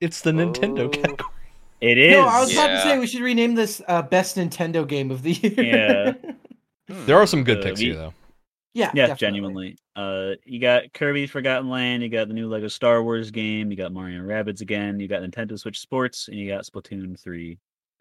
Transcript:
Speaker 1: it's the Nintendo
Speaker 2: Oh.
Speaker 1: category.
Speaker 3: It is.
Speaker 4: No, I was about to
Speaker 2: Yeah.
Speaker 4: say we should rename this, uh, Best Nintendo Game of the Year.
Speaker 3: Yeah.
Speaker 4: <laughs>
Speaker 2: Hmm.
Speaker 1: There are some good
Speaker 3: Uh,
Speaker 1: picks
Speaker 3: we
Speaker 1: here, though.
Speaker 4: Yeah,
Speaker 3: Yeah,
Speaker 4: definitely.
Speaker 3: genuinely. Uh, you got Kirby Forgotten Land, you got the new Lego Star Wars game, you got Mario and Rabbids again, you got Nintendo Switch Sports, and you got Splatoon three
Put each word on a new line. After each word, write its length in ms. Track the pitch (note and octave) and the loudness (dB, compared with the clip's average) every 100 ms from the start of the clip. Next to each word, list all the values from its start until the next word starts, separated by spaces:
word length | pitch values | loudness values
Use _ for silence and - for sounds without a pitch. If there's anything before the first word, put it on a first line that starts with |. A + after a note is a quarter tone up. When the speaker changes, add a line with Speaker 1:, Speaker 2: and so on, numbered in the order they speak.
Speaker 1:
it's 200 | E3+ - | -6 -4
the 100 | E3 | 0
Nintendo 540 | D#3+ F3 D#3+ G3+ - B2 | 0 0 -2 -4 -2 -4
Speaker 2:
Oh. 40 | |
Speaker 1:
category. 400 | D3 C#3+ - - - - - - - | -2 -4 -4 -10 -12 -14 -18 -20 0
Speaker 3:
It 160 | A#2 A#2+ | 4 8
is. 160 | D3+ | 10
Speaker 4:
No, 140 | F#3 - | 10 8
I 120 | A#3+ | 6
was 100 | B3+ | 4
about 160 | - D4+ | 4 2
to 60 | |
Speaker 2:
Yeah. 100 | C#4+ | 4
Speaker 4:
say 160 | C#4+ C#4 | 2 2
we 80 | A#3 | 0
should 140 | B3 | -2
rename 320 | B3 A#3+ A#3 A#3 | 0 2 2 2
this, 260 | G#3+ - - | 0 -4 -2
uh, 140 | F3 | -2
Best 340 | C#3 F#3 F#3 G3 | 2 0 0 -2
Nintendo 500 | E3+ - E3 E3 D3 | -4 -4 -2 -2 -2
Game 240 | C#3+ C3+ | -2 -4
of 100 | C3 | -4
the 100 | C#3+ | -2
Year. 840 | E3+ A3+ G#3+ A#3 A3+ G#2+ G3 G#3 B3+ E4 | 0 0 2 2 4 4 4 2 -2 -8
Speaker 3:
Yeah. 60 | - | -14
Speaker 4:
<laughs> 60 | - - _ _ - | -18 -20 _ _ -18
Speaker 2:
Hmm. 140 | F#3+ A#2+ | -6 6
Speaker 1:
There 120 | D#3+ | 6
are 100 | G#3 | 6
some 160 | D#3 | 4
good 160 | B2 G#2 | 2 2
Speaker 3:
Uh, 40 | G2 | 0
Speaker 1:
picks 140 | F#2+ | -2
Speaker 3:
we 40 | A#2+ | -2
Speaker 1:
here, 100 | D#2+ | -4
though. 160 | D#2+ - _ _ _ _ _ | -10 -16 _ _ _ _ _
Speaker 4:
Yeah, 160 | A#3 G#3 C#3+ | -4 -2 2
Speaker 3:
Yeah, 100 | B2 | 2
Speaker 4:
definitely. 100 | C3 G#2+ | 2 -2
Speaker 3:
genuinely. 500 | G2+ F#2+ F#2+ F#2 E2+ _ G2+ | -2 -6 -8 -12 -14 _ -10
Uh, 360 | G2 F#2+ F#2+ F#2+ | -6 -6 -6 -8
you 160 | - B2 | -10 -2
got 320 | B2 B2 - | 2 2 2
Kirby 360 | - D3 C#3+ C#3 | -4 -2 -2 -4
Forgotten 420 | C#3+ C3 C3 C3 | -4 -2 -2 -2
Land, 320 | B2+ B2 B2 | -2 -2 -2
you 80 | A#2+ | -2
got 180 | A2+ G#2+ | -4 -4
the 40 | |
new 160 | A2+ A2+ | -4 -6
Lego 180 | A2 G#2+ | -6 -6
Star 360 | - A#2+ A#2 | -2 2 4
Wars 260 | A#2 A2+ A2 | 2 -2 -4
game, 400 | A2 A2 G#2+ G#2+ | -6 -4 -2 -4
you 80 | F#2+ | -6
got 140 | F2+ | -8
Mario 280 | F#2 F#2 F2+ | -8 -10 -10
and 60 | F#2 | -6
Rabbids 340 | G#2+ G#2+ G2 | -6 -6 -8
again, 380 | G#2 G#2 G2+ G2+ | -6 -4 -4 -6
you 80 | G2 | -6
got 140 | G2+ | -6
Nintendo 380 | F2+ A#2 A2 G#2 | -8 -10 -10 -10
Switch 200 | A2+ G#2 | -12 -12
Sports, 500 | - C3 B2+ - - | -8 -4 -4 -6 -12
and 60 | G#2 | -10
you 100 | G2+ | -8
got 160 | G2 - | -8 -10
Splatoon 540 | - - G2 F#2 F#2 | -16 -14 -12 -12 -12
three 400 | - F2 E2+ E2+ _ _ _ - | -12 -12 -12 -16 _ _ _ -14